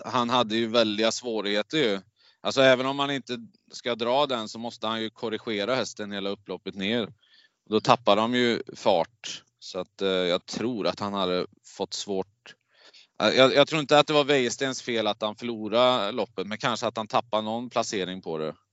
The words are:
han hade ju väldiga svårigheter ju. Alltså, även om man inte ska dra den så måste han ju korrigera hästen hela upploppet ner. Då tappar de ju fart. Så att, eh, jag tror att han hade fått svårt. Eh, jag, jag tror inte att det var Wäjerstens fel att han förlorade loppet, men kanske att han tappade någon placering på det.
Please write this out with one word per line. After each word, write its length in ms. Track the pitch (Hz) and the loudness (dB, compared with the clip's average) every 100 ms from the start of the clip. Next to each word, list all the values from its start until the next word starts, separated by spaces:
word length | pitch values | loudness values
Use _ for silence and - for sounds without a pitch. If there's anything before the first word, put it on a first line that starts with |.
| 110 | -4
han 240 | 123 117 | -2 0
hade 260 | 123 110 113 | 0 2 0
ju 120 | 117 | 2
väldiga 440 | 120 110 104 113 | 2 2 2 0
svårigheter 680 | - 127 110 98 104 - 156 | 0 -4 -4 0 -2 -2 0
ju. 220 | 117 98 - _ _ _ | 0 -2 -8 _ _ _
Alltså, 200 | 101 135 | -2 4
även 240 | 131 127 131 | 6 6 2
om 100 | 139 | -2
man 160 | 139 | -4
inte 260 | 139 - 123 113 _ _ | -4 -6 -10 -10 _ _
ska 240 | - 123 117 | -10 -6 -4
dra 300 | 117 135 143 | 0 2 0
den 240 | 120 107 | -2 -6
så 100 | 113 | -10
måste 280 | 117 - 110 | -12 -8 -6
han 140 | 113 | -4
ju 80 | 110 | -6
korrigera 640 | - 113 107 - 104 101 127 | -8 -8 -6 -4 -4 -2 -2
hästen 360 | 98 - 104 | -4 -8 -10
hela 180 | 101 98 | -6 -6
upploppet 460 | 101 - 90 98 101 | -6 -10 -10 -10 -6
ner. 320 | 98 120 98 - _ _ _ _ - | -2 -2 -4 -10 _ _ _ _ -4
Då 100 | 107 | 0
tappar 360 | - 117 104 101 | 4 4 6 4
de 200 | 117 123 | 4 2
ju 260 | 120 101 - - | 2 0 -4 -2
fart. 680 | 113 87 80 _ - - _ _ | 2 2 0 _ -14 -14 _ _
Så 200 | - 92 | -12 -10
att, 220 | 90 - | -10 -4
eh, 60 | 98 | 0
jag 380 | 92 90 90 - | 2 2 0 -4
tror 420 | - 113 113 85 | -6 -4 -2 -4
att 120 | - | -2
han 140 | 101 | -4
hade 320 | 101 90 90 - _ - | -2 0 -2 -4 _ -20
fått 280 | - 95 | -8 -8
svårt. 640 | - 101 95 92 _ - - _ _ - - _ - | -6 -6 -6 -6 _ -20 -20 _ _ -20 -20 _ -2
Eh, 80 | 107 | 2
jag, 240 | 113 131 131 | 6 6 6
jag 120 | 139 | 4
tror 140 | 160 | 0
inte 180 | 131 147 | 4 4
att 80 | 147 | 6
det 60 | |
var 100 | 151 | 2
Wäjerstens 580 | 135 143 120 113 135 123 | 4 2 2 -2 -4 -4
fel 260 | - 113 107 | -4 -2 -2
att 140 | 104 | -2
han 140 | 107 104 | -6 -6
förlorade 760 | 120 110 107 113 127 123 101 | -8 -6 0 4 4 4 -2
loppet, 360 | 120 98 - 95 | -4 -4 -6 -8
men 100 | 110 | -4
kanske 300 | 135 110 110 | -2 -2 -4
att 100 | 113 | -4
han 100 | 107 | -2
tappade 360 | 120 - 107 | -2 0 -2
någon 260 | 107 117 123 | -2 -6 -4
placering 520 | 120 110 104 90 92 | -4 -2 -4 -4 -6
på 160 | 90 80 | -8 -6
det. 180 | 78 - _ | -6 -8 _